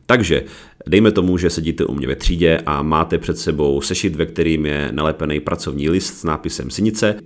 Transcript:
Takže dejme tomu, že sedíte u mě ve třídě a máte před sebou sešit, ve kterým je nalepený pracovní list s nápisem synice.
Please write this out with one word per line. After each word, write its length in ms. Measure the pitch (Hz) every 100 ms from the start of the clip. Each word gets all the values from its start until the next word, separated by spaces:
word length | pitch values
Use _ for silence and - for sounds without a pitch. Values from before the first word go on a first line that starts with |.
| -
Takže 380 | 123 92 69 - - - - -
dejme 240 | 92 110
tomu, 260 | 101 90 90
že 120 | 87
sedíte 360 | - 80 - -
u 80 |
mě 140 | 71 64
ve 80 | 67
třídě 460 | - 87 82 80 -
a 160 | 71
máte 360 | 76 78 82 85
před 200 | - 78
sebou 440 | - 76 71 69
sešit, 340 | - 90 98 78
ve 100 | 80
kterým 400 | - 80 80 76
je 240 | 73 71
nalepený 480 | 67 78 78 76 76
pracovní 500 | 73 - - 71 73
list 300 | 92 - -
s 40 |
nápisem 460 | 85 76 82 - 65
synice. 460 | - 110 110 107 104